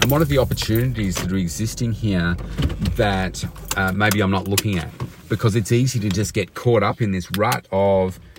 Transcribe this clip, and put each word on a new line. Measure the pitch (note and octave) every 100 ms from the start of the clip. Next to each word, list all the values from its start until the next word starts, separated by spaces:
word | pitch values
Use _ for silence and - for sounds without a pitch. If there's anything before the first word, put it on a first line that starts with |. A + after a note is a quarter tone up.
And | A#2
what | C#3+
are | D#3
the | C#3
opportunities | C3 C3 - A2 C3 A2+ G2+ E2+
that | F2+
are | F#2+
existing | F2 - A2 - A#2+
here | A2 A2 F#2 E2+ E2+ - - - - G2+ -
that, | G#2+ F#2+ F#2 - - - - -
uh, | F#2+
maybe | F#2+ G#2+ G#2
I'm | G2
not | G2 F#2
looking | G2 G#2+ F#2+
at? | D#2 - - - -
Because | - A#2 G#2
it's | G2+
easy | A#2+ C3 B2
to | G#2
just | F#2 G2+
get | G#2+ F#2+
caught | - B2 A#2
up | G2+ -
in | A2
this | F#2+ F2 G2
rut | G#2+ B2+ -
of, | F#2+ G2 F#2+ F#2 F#2 -